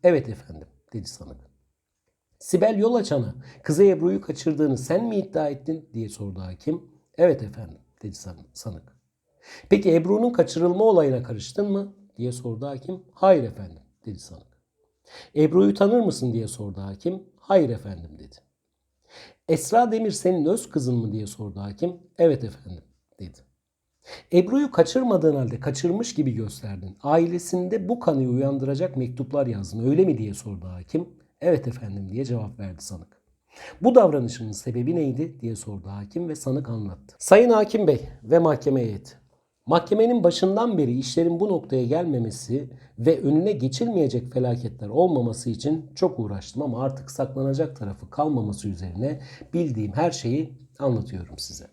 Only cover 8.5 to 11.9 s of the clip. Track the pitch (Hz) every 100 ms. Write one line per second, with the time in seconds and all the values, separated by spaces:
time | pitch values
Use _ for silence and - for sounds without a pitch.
8.5 | - 120 82 - _ _ _ _ _ -
9.5 | - - 208 190 165 170 208 240 240 -
10.5 | 165 175 180 220 185 147 127 123 110 -
11.5 | - 202 196 202